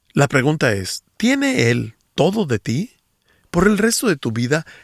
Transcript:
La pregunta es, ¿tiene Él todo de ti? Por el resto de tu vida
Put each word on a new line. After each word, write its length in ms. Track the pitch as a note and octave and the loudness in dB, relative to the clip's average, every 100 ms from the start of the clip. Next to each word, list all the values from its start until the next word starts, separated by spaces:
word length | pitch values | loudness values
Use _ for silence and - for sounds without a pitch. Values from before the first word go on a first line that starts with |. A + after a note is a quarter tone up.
| _ | _
La 160 | - C#3+ | 0 2
pregunta 440 | C3+ C3 D#3 C3+ | 2 0 0 0
es, 320 | G2+ F#2 - - _ | -2 -4 -10 -16 _
¿tiene 540 | A#3 C#4 C#4 B3+ A#2 | 0 0 0 0 0
Él 240 | A#2+ A2 - _ | 0 -4 -12 _
todo 300 | - D#3 G#3+ | -2 0 0
de 140 | D#3+ A2 | -2 -4
ti? 320 | - A#2+ A3+ _ _ _ _ _ _ | -2 -4 -4 _ _ _ _ _ _
Por 160 | E3+ G3 | 2 2
el 120 | G3+ | 4
resto 300 | A3 - A#3+ | 2 0 -2
de 80 | D3+ | -2
tu 160 | B2 | -2
vida 340 | A2+ B2 D3+ - - | -2 0 -2 -4 -16